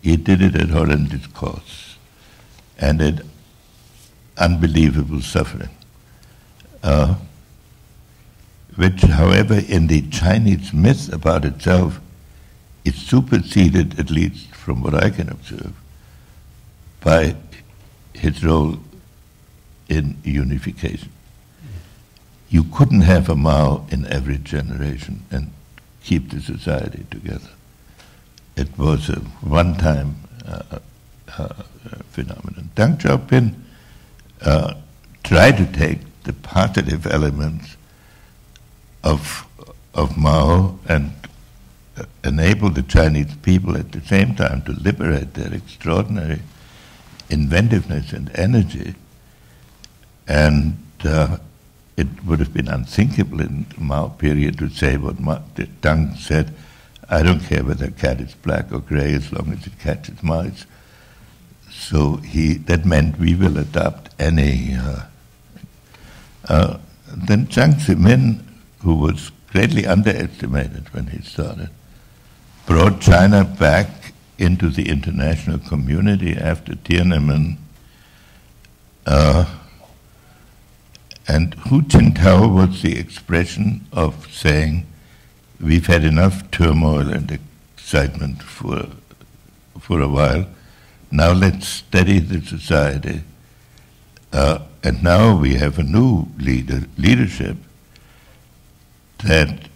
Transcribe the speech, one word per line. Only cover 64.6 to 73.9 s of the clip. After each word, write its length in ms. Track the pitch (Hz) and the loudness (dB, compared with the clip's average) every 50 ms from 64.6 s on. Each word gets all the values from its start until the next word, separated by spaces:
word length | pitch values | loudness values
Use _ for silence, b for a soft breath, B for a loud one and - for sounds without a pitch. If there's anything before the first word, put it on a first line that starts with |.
| 62 60 65 | -2 -4 -4
uh, 260 | 62 64 69 67 64 64 - - _ _ _ _ _ _ _ - - - - _ _ B B B B B B B B B B B B - | -4 -4 -6 -8 -8 -12 -16 -20 _ _ _ _ _ _ _ -20 -20 -20 -20 _ _ B B B B B B B B B B B B -4
uh, 300 | - 78 76 92 - - 80 - - - _ _ | 0 2 2 2 2 -2 -8 -14 -20 -20 _ _
then 400 | - - - 92 95 104 104 135 | -16 -14 -10 -2 0 2 2 2
Jiang 260 | - - 123 123 156 151 | 0 0 2 4 4 4
Zemin, 680 | - - - - - 87 101 110 - - 104 110 - - - - - - - _ _ | 4 2 0 2 4 6 6 6 6 4 2 0 -2 -6 -20 -20 -20 -20 -20 _ _
who 160 | - 90 82 | 0 0 2
was 360 | 80 73 80 82 76 - - - _ _ _ | 2 2 0 -2 -2 -8 -16 -20 _ _ _
greatly 340 | - 92 104 - - - 98 | 0 0 2 2 2 0 0
underestimated 1080 | - 90 92 104 104 98 - - - - - - - 65 71 65 - - - - - - | 2 2 2 2 2 0 -2 -4 -8 -8 -10 -8 -4 -4 -4 -4 -4 -8 -12 -16 -12 -10
when 140 | - 62 | -10 -10
he 140 | 69 73 - | -10 -10 -14
started, 480 | - - - - 78 - - - 87 85 - - b b b b b b b b b b b b b b - - - | -14 -14 -10 -10 -8 -8 -8 -12 -14 -14 -16 -20 b b b b b b b b b b b b b b -20 -20 -4
brought 360 | - - - - 104 98 - | 0 4 4 4 4 2 2
China 420 | - - 95 87 92 98 104 101 95 | 4 6 6 8 8 8 6 6 4
back 720 | - - - - 76 76 90 92 95 | 2 0 2 2 4 4 4 0 -2